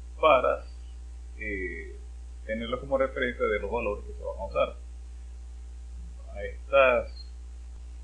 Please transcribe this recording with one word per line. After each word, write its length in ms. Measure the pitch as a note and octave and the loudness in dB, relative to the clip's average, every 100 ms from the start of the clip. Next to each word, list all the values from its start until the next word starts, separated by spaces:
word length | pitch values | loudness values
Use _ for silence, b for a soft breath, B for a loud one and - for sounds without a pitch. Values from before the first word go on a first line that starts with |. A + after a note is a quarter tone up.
| - - | -12 4
para, 440 | D#3+ C3 F#2+ C#2 - - - - - - - - | 8 8 8 2 -2 -12 -12 -10 -10 -10 -10 -6
eh, 600 | G#2+ G2 F2+ E2 D#2 - - - - - - | -4 -2 -2 -4 -8 -10 -12 -12 -12 -10 -4
tenerlos 320 | A2 A2+ B2+ | -4 -2 -4
como 180 | C#3 C3+ | 2 2
referencia 480 | C3 C3+ B2 A#2+ | 2 2 0 2
de 140 | A#2 G#2 | 2 2
los 120 | G2+ | 0
valores 340 | A2+ G#2+ G2+ | 0 0 -2
que 80 | - | -6
se 100 | - | -8
van 160 | E2+ E2 | -6 -6
a 60 | |
usar. 320 | G2 - C3+ - - - - - - - - - - - - - - - - | 0 2 2 0 -12 -12 -12 -12 -12 -12 -12 -10 -10 -10 -10 -10 -8 -10 -8
A 120 | G2 | -6
estas, 920 | G2+ - - C3+ C3 A#2+ - - - - - - - - - - | -6 -6 6 8 10 8 2 -6 -10 -10 -10 -10 -10 -10 -10 -10